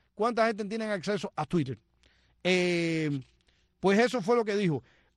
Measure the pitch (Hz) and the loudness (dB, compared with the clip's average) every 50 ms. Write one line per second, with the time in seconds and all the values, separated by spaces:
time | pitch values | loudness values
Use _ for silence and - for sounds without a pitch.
0 | _ _ _ - 208 240 233 226 220 226 220 202 214 190 220 226 220 214 208 180 | _ _ _ -2 -2 0 2 2 0 0 0 -4 -6 -6 -6 -6 -4 -4 -4 -4
1 | 139 190 208 170 - - - - 156 - - 170 135 131 117 - _ _ _ _ | -2 -4 -4 -4 -4 -8 -6 -8 -6 -2 -2 -2 -2 -2 -6 -12 _ _ _ _
2 | _ _ _ _ _ _ _ _ - 180 185 185 180 180 175 170 170 165 160 160 | _ _ _ _ _ _ _ _ 0 0 2 2 2 0 0 0 -2 -2 -2 -2
3 | 156 151 143 135 127 - _ _ _ _ _ _ _ _ _ _ - 190 196 214 | -2 -2 -4 -4 -8 -12 _ _ _ _ _ _ _ _ _ _ 2 4 4 4
4 | 240 240 254 247 160 208 240 240 220 214 202 208 202 170 147 120 - _ _ _ | 4 2 0 -2 0 2 2 2 2 0 0 0 2 0 0 -2 -6 _ _ _
5 | _ _ _ | _ _ _